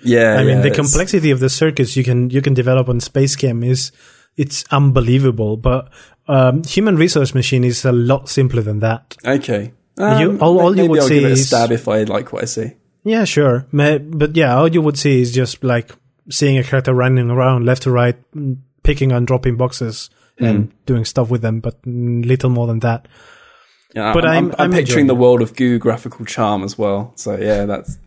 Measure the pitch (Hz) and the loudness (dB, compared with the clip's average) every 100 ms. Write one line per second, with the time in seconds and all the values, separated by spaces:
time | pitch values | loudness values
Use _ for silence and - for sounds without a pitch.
0 | 120 117 113 107 131 131 135 - 143 - | 0 4 4 4 4 4 2 2 0 0
1 | 185 196 156 131 131 - 160 151 120 131 | 0 0 2 2 0 0 0 0 -2 -2
2 | 123 123 127 131 139 131 123 127 127 120 | 0 0 0 0 0 0 2 2 0 -2
3 | - 135 139 143 135 117 123 131 - - | -4 0 0 0 -2 -2 -2 -2 -4 -12
4 | - _ _ - 139 - - 143 139 127 | -20 _ _ -8 -6 -6 -4 0 2 2
5 | 120 131 135 110 107 113 127 127 - - | 2 2 2 0 -4 -2 -2 -2 -6 -18
6 | - _ - 135 127 135 165 - 214 165 | -20 _ -2 2 2 2 -2 -2 2 2
7 | 175 156 135 131 - 131 123 117 131 123 | 2 2 0 0 0 0 0 0 0 2
8 | 120 139 - - 131 123 107 104 110 117 | 2 0 -2 0 0 0 -2 -2 -2 -4
9 | - - 123 143 143 104 110 - _ - | -8 -10 -4 -2 -2 -4 -6 -14 _ -4
10 | 202 139 170 - 160 180 175 196 175 151 | 0 2 2 2 2 4 4 4 2 4
11 | 135 147 135 131 131 123 117 117 - 107 | 4 4 4 2 2 0 0 0 -2 -2
12 | 107 98 87 - 113 - 113 - _ _ | -2 -4 -6 -8 -8 -6 -8 -12 _ _
13 | 208 220 202 147 139 123 135 147 147 151 | -4 -2 0 2 2 0 -2 0 2 0
14 | 151 160 151 160 143 123 165 165 156 143 | -2 -2 0 2 2 4 2 2 0 0
15 | 143 127 123 127 123 - 131 120 - - | 2 2 2 0 -2 -4 -2 -2 -4 -14
16 | _ _ - - 143 135 127 135 131 127 | _ _ -10 -2 2 2 0 -2 0 0
17 | 127 127 120 123 131 127 120 127 135 123 | 2 2 2 2 2 2 2 0 0 0
18 | 120 120 _ 151 139 127 - _ - 143 | 0 -2 _ -10 -8 -8 -12 _ -6 -2
19 | 135 123 120 127 131 117 127 - 117 110 | 0 0 0 -2 -2 -2 -4 -4 -10 -10
20 | - _ _ - 117 104 110 _ - 120 | -16 _ _ -4 0 0 -2 _ -4 -4
21 | 107 - 113 123 113 113 117 - 127 120 | -2 -4 -2 -2 -4 -4 -6 -10 -10 -6
22 | 120 120 117 131 131 123 117 113 117 117 | -4 -2 0 0 0 0 -2 -2 -2 -4
23 | - _ - - _ _ _ _ _ - | -8 _ -20 -20 _ _ _ _ _ -6
24 | 107 165 160 165 175 - 180 180 127 127 | -2 0 2 0 0 -2 0 0 0 2
25 | 139 123 123 120 113 - 127 120 117 110 | 2 4 4 4 2 -2 0 0 -2 -4
26 | - - 110 - 110 104 98 107 104 98 | -8 -14 -10 -4 -2 -2 -6 -6 -4 -4
27 | 120 - 107 98 104 101 101 98 - - | -6 -12 -10 -6 -2 -2 -2 -6 -10 -18